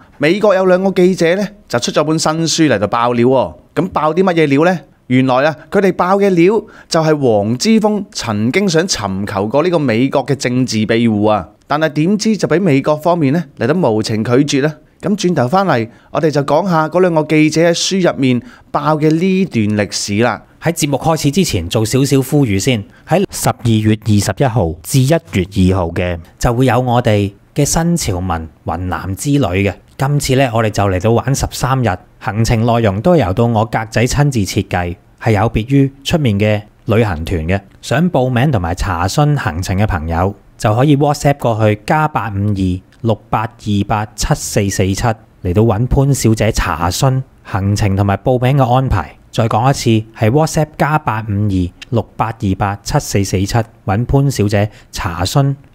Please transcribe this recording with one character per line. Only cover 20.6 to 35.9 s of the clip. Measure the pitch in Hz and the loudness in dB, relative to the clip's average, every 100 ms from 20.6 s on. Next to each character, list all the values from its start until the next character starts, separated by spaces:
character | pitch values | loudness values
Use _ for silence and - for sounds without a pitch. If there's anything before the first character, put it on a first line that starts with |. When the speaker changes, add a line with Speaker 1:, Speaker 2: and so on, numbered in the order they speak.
Speaker 2:
喺 | 160 | -6
節 | 175 143 | -4 -4
目 | 139 | -2
開 | 160 160 | -2 0
始 | 147 | 0
之 | 165 | 0
前， | 180 98 82 | 0 -2 -2
做 | 117 110 | -2 0
少 | 127 | 0
少 | 139 139 | 2 0
呼 | 131 147 | 2 0
籲 | 131 98 | 0 0
先。 | 135 117 98 - - | 0 -2 -4 -14 -2
喺 | 165 - | 0 0
十 | - 127 | -2 -2
二 | - 117 | 0 0
月 | 110 107 107 - | 2 2 0 0
二 | |
十 | 104 101 98 | 0 0 0
一 | |
號 | 139 113 85 80 | 0 0 -2 -4
至 | - 135 | -2 0
一 | 131 | 2
月 | 165 - 202 - 95 92 | 0 0 -4 -2 2 2
二 | 95 | 2
號 | 85 | -2
嘅， | 85 90 87 82 - | -4 -4 -6 -10 -4
就 | 135 | -2
會 | 120 131 | 0 2
有 | 113 | 0
我 | 127 120 | 0 0
哋 | 120 107 98 - _ | 2 0 0 -6 _
嘅 | - | -2
新 | 143 165 170 170 | -2 0 0 -2
潮 | - 90 | -2 -4
文 | 92 80 80 _ | -4 -6 -8 _
雲 | - 82 | -10 -6
南 | 90 82 90 | -6 -6 -8
之 | 95 143 | -6 -2
旅 | 143 | 0
嘅。 | 107 92 98 - - - | 0 0 0 -4 -12 -4
今 | 139 143 | -2 0
次 | - | 0
呢， | 131 139 | 2 2
我 | 113 | 2
哋 | 110 | 0
就 | 101 | 0
嚟 | 101 92 | 0 0
到 | 107 | 0
玩 | 117 - | 0 0
十 | 139 107 | -2 -4
三 | - 127 131 | -4 -2 0
日， | 110 92 - _ | 0 -4 -8 _
行 | - 104 | -6 -2
程 | 113 117 120 | 0 2 2
內 | 117 | 2
容 | 110 95 | 0 0
都 | 175 | 2
係 | 170 104 | 2 2
由 | |
到 | 95 117 | 0 0
我 | 110 | 2
格 | 113 120 110 | 0 -4 -4
仔 | 113 | -2
親 | 123 - 147 | 0 2 0
自 | 127 | 0
設 | 95 107 95 | -2 -4 -4
計， | 92 87 87 _ _ | -4 -4 -8 _ _
係 | 117 | 0
有 | 104 113 | 2 2
別 | 113 113 | -2 0
於 | 139 135 | 2 2